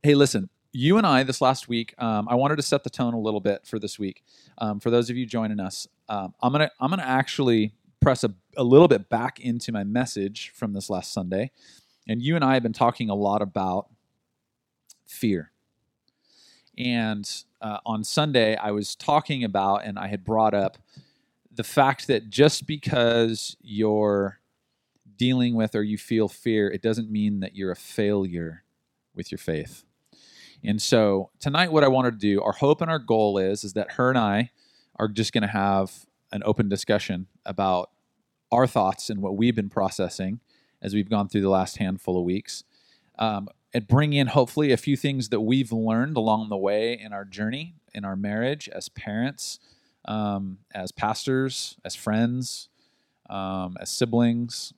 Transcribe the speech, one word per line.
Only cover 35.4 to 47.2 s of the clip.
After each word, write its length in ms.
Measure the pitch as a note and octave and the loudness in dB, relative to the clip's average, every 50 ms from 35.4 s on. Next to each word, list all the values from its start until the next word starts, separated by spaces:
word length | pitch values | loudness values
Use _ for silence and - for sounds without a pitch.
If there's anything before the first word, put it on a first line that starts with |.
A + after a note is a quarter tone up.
| G#2+ G2+ | -2 0
have 600 | G#2 G#2 G2 G2 G2 G2 G2 F#2 - - - _ _ _ _ _ | 0 0 2 2 2 2 0 -2 -6 -18 -20 _ _ _ _ _
an 100 | - G#2 G2+ | -10 -4 0
open 240 | G#2+ G#2+ - A2+ G2+ | 0 0 0 0 -2
discussion 600 | G2+ G2 - - G#2+ G#2 - - G2 F2+ F#2+ _ _ _ _ | -2 -4 -2 0 -2 -2 0 -4 -6 -6 -8 _ _ _ _
about 460 | G2+ G2 F2 G2 F#2+ F#2 F2+ F#2 - _ _ _ _ _ _ _ _ _ _ _ _ | -10 -6 -2 0 0 0 0 -2 -6 _ _ _ _ _ _ _ _ _ _ _ _
our 140 | A#2 A#2+ C3 | 2 2 2
thoughts 460 | B2 - B2 G2 F#2+ G2 - - - | 2 2 2 2 2 0 -2 -8 -8
and 100 | A2+ G2+ | -6 -4
what 160 | G2 F#2+ G2 G2 | -4 -4 0 2
we've 180 | A2+ B2 A2+ | 2 2 2
been 140 | A2 G2+ G2 | 0 -4 -4
processing 720 | - - G2 F#2+ - - F#2+ F2 - - F#2+ F#2+ G2+ A#2+ _ _ _ _ _ _ _ _ | -2 -2 -2 -2 -2 -2 -4 -4 -4 -4 -4 -4 -4 -6 _ _ _ _ _ _ _ _
as 140 | - F#2+ G2 | -10 -4 -2
we've 140 | G#2 G2 F#2+ | -2 -2 0
gone 200 | A2+ G#2 G#2 F#2+ | 0 -2 -2 0
through 120 | - G#2 | 0 0
the 80 | G2 G2 | 2 4
last 280 | G2 F#2+ F#2 - - - | 2 2 2 -2 -4 -6
handful 400 | G#2 F#2 F#2+ F#2+ - - F2+ F2+ | -4 -4 -4 -6 -4 -2 -2 -2
of 60 | F2 | 0
weeks, 400 | F2 F2+ G2+ - - - - - _ _ _ _ _ _ _ _ _ _ - | -2 -2 -4 -6 -10 -14 -16 -16 _ _ _ _ _ _ _ _ _ _ -4
um, 280 | A2 A2 G#2+ G2+ G2+ G#2 - _ _ _ | -4 -2 -2 -4 -8 -12 -16 _ _ _
and 160 | - A#2+ G#2+ - | -4 -4 0 4
bring 260 | B2 C3+ D3+ D3+ C#3+ | 4 4 4 4 2
in 140 | C#3+ C#3 B2 | 2 0 2
hopefully 440 | - D3 B2+ A#2+ - D3+ D3+ C#3+ | 4 2 2 2 2 0 2 4
a 60 | B2+ A2 | 2 2
few 200 | - - C#3+ C3 | 2 -2 -2 0
things 320 | - D3+ C#3 C3 A#2+ G#2+ | 0 -4 -2 -2 -4 -2
that 120 | B2 G#2+ | -2 -2
we've 300 | A2 A2 B2+ C3+ C3+ A2 | 2 2 2 2 0 0
learned 460 | A#2 A2+ A2 A2 A2+ A2+ B2 D3 D#3 B2+ | -2 -2 0 0 0 0 0 0 2 2
along 320 | A2 A2 G#2+ A2 A2 G#2+ | 4 4 4 2 2 -4
the 80 | G#2 G2 | -4 0
way 420 | F#2+ G2 G2+ G#2+ A2 A#2 A#2+ A2+ | 0 2 2 2 0 0 -2 -6
in 140 | G2+ A2 G#2 | -10 -12 -12
our 100 | G2 | -12